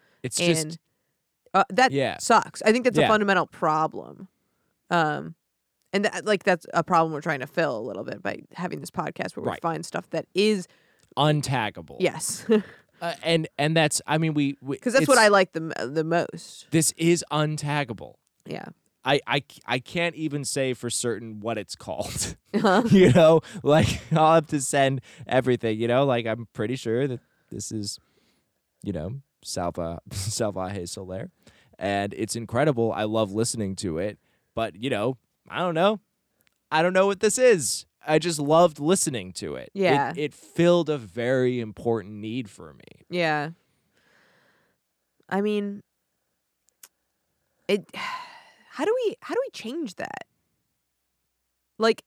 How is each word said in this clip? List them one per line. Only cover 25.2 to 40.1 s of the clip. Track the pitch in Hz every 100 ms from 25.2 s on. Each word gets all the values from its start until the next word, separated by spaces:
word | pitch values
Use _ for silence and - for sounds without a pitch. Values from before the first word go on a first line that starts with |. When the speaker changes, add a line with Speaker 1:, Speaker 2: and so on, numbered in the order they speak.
| 110
Speaker 1:
everything, | 131 127 123 117 110
you | 117
know? | 123 139
Like, | 123 113
I'm | 113 113
pretty | - 110 131
sure | 117 117 139
that | 98 - _ _
this | - -
is, | 110 101 - _ _ _ _ _ _ _ _
you | 101
know, | 87 85 135 - _
Salva-, | - - 87 87 82 85 -
<laughs> |
Salvaje | 98 95 - 107 95 92 101 87
Soler. | - 92 95 185 - _ _ _ -
And | 98 101 101 -
it's | 107 120
incredible. | 113 117 156 120 113
I | 92 107
love | 110 104
listening | 104 113 113 101 95
to | 98 80
it. | 101 101 _ _ _
But, | - 113 85
you | 127
know, | 107 117 127 _ _ -
I | 113
don't | 180
know. | 160 196 214 - _ _ _ _ _ _
I | 156
don't | 175
know | 185 196
what | 196
this | 214 247
is. | 254 196 120 - - _
I | 143 156
just | 170 151
loved | 143 160 175 143
listening | 147 190 - 123 92
to | - 87 65
it. | - 196
It |
Speaker 2:
Yeah. | 180 147 131